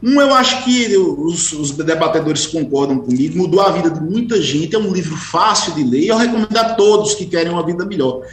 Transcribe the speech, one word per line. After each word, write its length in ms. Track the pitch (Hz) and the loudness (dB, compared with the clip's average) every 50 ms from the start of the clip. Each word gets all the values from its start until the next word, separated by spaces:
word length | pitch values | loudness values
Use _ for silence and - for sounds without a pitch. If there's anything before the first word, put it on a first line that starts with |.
| - | 2
Um, 180 | 233 277 285 | 2 4 4
eu 140 | 285 277 262 | 4 6 4
acho 280 | 254 254 247 - - - | 4 4 2 0 -2 0
que 320 | 247 247 247 240 220 196 | 0 2 2 2 2 2
os, 560 | 196 185 165 147 143 147 165 170 170 - - - | 2 2 2 0 -2 -2 -4 -2 -2 -4 -4 -4
os 160 | 151 151 139 | -4 -6 -6
debatedores 760 | 139 143 156 156 160 160 165 156 160 160 151 151 156 147 - | -4 -4 -2 -2 0 0 0 0 0 0 0 0 -2 -2 -4
concordam 520 | - - 165 151 123 131 139 139 139 135 131 | -4 -4 -4 -4 0 0 0 0 2 0 -2
comigo, 400 | 120 120 123 127 139 156 160 175 | 0 -2 0 0 0 0 0 0
mudou 240 | 180 170 160 190 196 | 0 2 4 4 4
a 80 | 196 | 4
vida 200 | 165 175 170 165 | 2 0 -2 -2
de 100 | 151 156 | -2 -2
muita 400 | 151 160 190 226 240 233 233 202 156 | -6 -4 -2 -2 -2 0 0 0 0
gente, 340 | - 147 147 165 - 214 | 0 -2 -2 -2 -2 -2
é 20 | 220 | -2
um 140 | 214 196 180 | -2 0 -2
livro 240 | 180 165 151 156 | -2 -4 -6 -8
fácil 580 | - - - - 165 190 220 208 - - 196 160 | -10 -10 -4 0 2 2 2 2 0 -2 -4 -4
de 80 | 151 143 | -2 -2
ler, 180 | 123 120 135 | 0 2 0
e 80 | 160 202 | 2 2
eu 100 | 226 226 | 2 2
recomendo 380 | 240 240 233 220 214 214 214 | 2 0 0 0 -2 0 0
a 180 | 226 226 226 226 | 0 0 0 2
todos 400 | - 202 208 220 - - - - | 2 4 4 4 4 2 0 -4
que 100 | - 185 | -6 -6
querem 260 | - 175 170 165 170 | -4 -2 -2 -2 -2
uma 140 | 175 175 160 | -2 -4 -4
vida 200 | 156 175 175 185 | -4 -4 -4 -4
melhor. 340 | 202 208 170 139 131 123 - - - | -6 -2 -2 -2 -2 -2 -4 -10 -14